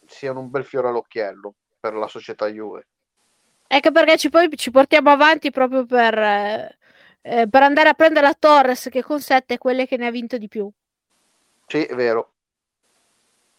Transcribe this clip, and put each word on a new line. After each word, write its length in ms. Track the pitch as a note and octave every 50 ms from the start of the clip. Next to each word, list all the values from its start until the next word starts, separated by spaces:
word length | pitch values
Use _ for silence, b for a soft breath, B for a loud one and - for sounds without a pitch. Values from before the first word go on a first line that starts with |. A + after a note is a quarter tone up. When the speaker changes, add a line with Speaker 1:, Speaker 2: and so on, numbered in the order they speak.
| _
Speaker 1:
siano 340 | _ - - - C3+ C3 C3
un 100 | C3 B2
bel 140 | B2+ C#3 B2+
fiore 240 | - - C3 B2+ B2
all'occhiello 680 | A#2+ A#2 - _ - A2+ G#2+ G2 F#2+ G2 G2 G2+ _ _ _ _ _ _
per 140 | - A2 G#2+
la 120 | G#2+ G#2+
società 400 | G#2+ - A#2 - - A2 - A2
Juve. 400 | G#2+ G#2+ G#2+ G#2+ G2+ F#2 - - _ _ _ _ _ _ _ _ _ _ _ _ _ _ _ _
Speaker 2:
Ecco 260 | - C4+ D4 - D#4+
perché 240 | C#4+ E4 D#4 D4+ D#4+ D#4
ci, 120 | - D4
poi, 240 | - E4 F4 E4 D4+
ci 140 | - - B3+
portiamo 400 | A#3 C4 C#4 - - D4+ C4+ C#4+
avanti 400 | C#4+ C#4 D4 D4+ D#4+ D#4 - D4
proprio 360 | - C4 B3+ B3 C4 C4 B3
per, 320 | A#3 B3 B3 A#3 A3+ A3 A3
eh, 600 | G#3+ G#3 G3+ G3+ G#3 G#3 G#3+ - - - - _ b b b b b b b b
eh, 260 | - - - A#3+ A3+ G#3+
per 140 | - C4+
andare 260 | C#4 C#4+ C#4+ D4+ D#4 D#4
a 60 | C#4+
prendere 320 | - D#4+ D#4+ D#4+ D#4 C#4+
la 100 | C#4 D#4 -
Torres, 500 | - D4+ D4 C#4+ C4 B3+ B3+ - - B3+
che 120 | - A#3+
con 180 | A#3+ - D4+ D4
sette 340 | - - C#4 C4 C4 - B3
è 40 | A#3+
quelle 280 | - C4 B3 C4 B3
che 100 | B3 C4
ne 100 | A#3+ A#3+
ha 40 | A#3+
vinto 260 | A#3 B3 A#3 A3+ B3+
di 120 | A#3+ G#3+ G#3
più. 220 | - A3 G3+ G#3 G#3 _ _ _ _ _ _ _ _ _ _ _ _ _ _ _ _ _ _
Speaker 1:
Sì, 160 | - - D3+
è 120 | D3+ - B2+
vero. 380 | B2 B2 A#2 A2+ A#2 - _ _ _ _ _ _ _ _ _ _ _ _ _ _ _ _ _ _ _ _ _ _ _ _ _ _